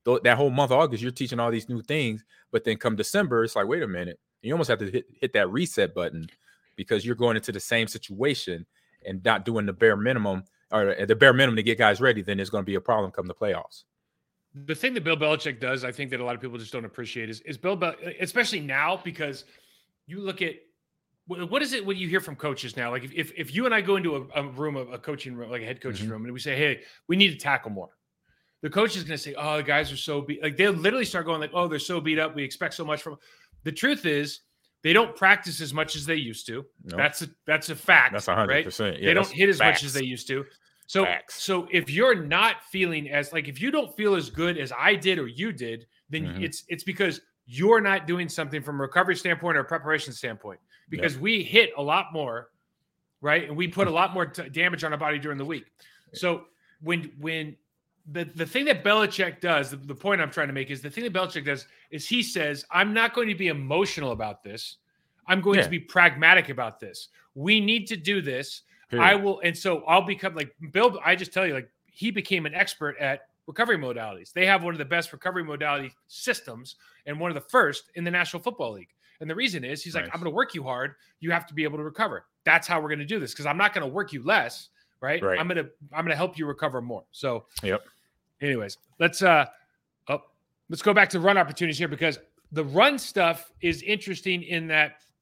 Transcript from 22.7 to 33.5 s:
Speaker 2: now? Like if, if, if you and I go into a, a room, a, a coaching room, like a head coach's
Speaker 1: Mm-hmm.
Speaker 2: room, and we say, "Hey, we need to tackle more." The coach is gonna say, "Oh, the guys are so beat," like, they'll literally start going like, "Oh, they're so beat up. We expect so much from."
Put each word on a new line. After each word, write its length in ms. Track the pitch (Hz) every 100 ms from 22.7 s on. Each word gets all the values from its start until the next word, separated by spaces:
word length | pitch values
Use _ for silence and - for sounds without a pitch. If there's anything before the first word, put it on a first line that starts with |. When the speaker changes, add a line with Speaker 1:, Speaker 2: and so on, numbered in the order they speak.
| 127
Speaker 2:
now? 140 | 120
Like 140 | 127
if, 80 | 131
if, 200 | 170 170 -
if 180 | 135
you 120 | 165 254
and 80 |
I 60 | 220
go 140 | 185 196
into 200 | 170 139
a, 240 | 135 147
a 80 | 139
room, 280 | 127 151 139
a, 60 |
a 160 | 123 120
coaching 360 | - 143 131
room, 160 | 120 113
like 100 | 123
a 40 | 110
head 140 | 127
coach's 200 | 131 98
Speaker 1:
Mm-hmm. 80 | 110
Speaker 2:
room, 120 | 110
and 80 | 120
we 80 | 123
say, 160 | 143 135
"Hey, 260 | 147 120 - - -
we 80 | 185
need 140 | 202
to 60 | 139
tackle 340 | 147 135 110
more." 200 | 98 85 _ _ _ _ _ _ _
The 80 | 156
coach 260 | 196 220 190
is 80 |
gonna 140 | 156 151
say, 160 | 147 139
"Oh, 220 | 151 151
the 40 |
guys 300 | 147 147 147
are 40 | 135
so 260 | - 143
beat," 200 | 139 147
like, 140 | 156 143
they'll 160 | 202
literally 320 | 175 190 254
start 220 | 226 180 165
going 140 | 160
like, 100 | 151
"Oh, 160 | 175 175
they're 100 | 151
so 220 | - 175
beat 180 | 151 156
up. 160 | 160
We 80 | 151
expect 300 | 135 - 160
so 100 | -
much 180 | 156 151
from." 160 | 160 143 _ _ _